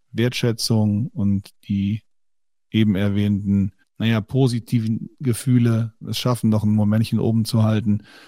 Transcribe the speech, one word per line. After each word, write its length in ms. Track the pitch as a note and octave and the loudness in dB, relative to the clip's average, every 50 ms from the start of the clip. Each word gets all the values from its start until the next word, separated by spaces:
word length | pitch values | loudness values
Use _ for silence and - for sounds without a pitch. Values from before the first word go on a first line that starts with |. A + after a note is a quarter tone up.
| _ _ | _ _
Wertschätzung 960 | - A2 A#2 B2+ - - - A#2+ A2 - - - A#2+ A2 G#2+ G#2+ G#2 G#2 B2 | -4 -2 -2 -2 0 0 -2 -2 -2 -2 -2 0 0 2 2 2 0 0 -2
und 420 | - - - G2+ G2+ G2 G2 - - - _ - | -4 -4 -2 0 0 0 -2 -4 -8 -16 _ -8
die 380 | - G2+ G2 G2 G2 G#2+ A2 - _ _ _ _ _ _ _ _ _ _ _ _ _ | -4 -2 -2 -2 -2 -4 -4 -8 _ _ _ _ _ _ _ _ _ _ _ _ _
eben 240 | - A2 A2 G#2+ G2 | 0 2 2 2 2
erwähnten, 760 | F#2 G2+ G2+ G2+ G#2 G#2 G#2 G#2 F#2+ G2+ G2 G2+ G2 F#2+ F#2+ - _ _ _ _ | 2 0 0 0 0 0 0 0 0 0 0 0 0 0 -2 -4 _ _ _ _
naja, 240 | - G#2+ A2+ A#2 A2 | -4 -2 0 0 0
positiven 880 | G2 - - C3 C3+ B2+ A#2+ A#2 - - - A#2+ A2 A2 A2+ - - - - - | -2 -2 0 0 2 2 0 -2 -4 -4 -2 -2 -2 -2 -4 -6 -8 -12 -12 -6
Gefühle 720 | D3+ B2 A2+ - - C3 B2 B2 A#2 A#2+ A2+ A2+ A#2 A2+ - - - | -4 -4 -4 -2 0 2 2 4 4 2 2 0 -2 -4 -8 -12 -12
es 120 | A2 G#2+ | -10 -6
schaffen, 320 | - - B2+ B2 - - A2+ | -4 -2 -2 -2 0 0 2
noch 140 | G#2+ G#2 G#2+ | 2 2 2
ein 80 | G#2+ | 2
Momentchen 480 | G#2+ G#2+ G#2+ G#2 G#2+ A2+ A2+ - A2+ G#2+ | 2 2 2 2 2 2 0 0 0 0
oben 260 | - A2 A2 A2+ G#2+ | 0 0 0 0 0
zu 180 | - - A#2 A2 | 0 2 2 2
halten, 400 | A2 A2 G#2+ A2 A2 G2+ G2+ - - - - - | 2 2 0 0 0 0 -2 -4 -10 -20 -20 -20